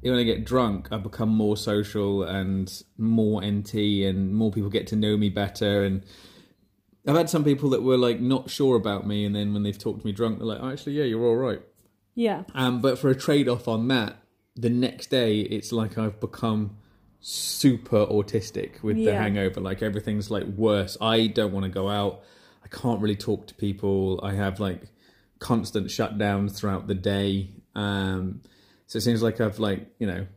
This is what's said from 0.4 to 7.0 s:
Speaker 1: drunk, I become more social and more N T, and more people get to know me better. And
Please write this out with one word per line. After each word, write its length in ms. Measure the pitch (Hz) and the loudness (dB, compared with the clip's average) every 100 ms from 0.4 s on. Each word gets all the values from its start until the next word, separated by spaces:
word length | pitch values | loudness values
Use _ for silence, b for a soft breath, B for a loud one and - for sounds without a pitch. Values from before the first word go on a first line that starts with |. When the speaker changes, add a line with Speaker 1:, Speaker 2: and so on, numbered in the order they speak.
Speaker 1:
drunk, 440 | 110 123 120 95 - | 0 2 2 0 -4
I 60 | 107 | -6
become 320 | 101 - 110 | -6 -2 2
more 280 | 110 107 104 | 4 4 0
social 680 | - 104 104 107 101 98 | 0 0 0 0 0 0
and 580 | 85 98 95 95 92 - - - | 0 -2 -2 -2 -4 -8 -18 -4
more 460 | 110 113 107 107 | 2 4 4 2
N 180 | 101 104 | -2 -2
T, 420 | 101 110 104 101 | -2 0 2 2
and 300 | 98 95 95 | 2 0 0
more 160 | 104 110 | 0 0
people 180 | 101 101 | 0 -2
get 180 | 107 - | -2 -2
to 80 | 107 | 0
know 200 | 107 107 | 2 2
me 120 | 104 | 2
better. 560 | 92 98 - 104 101 | 0 -2 0 2 2
And 200 | 98 95 B B B B B B _ _ _ _ | 2 -2 B B B B B B _ _ _ _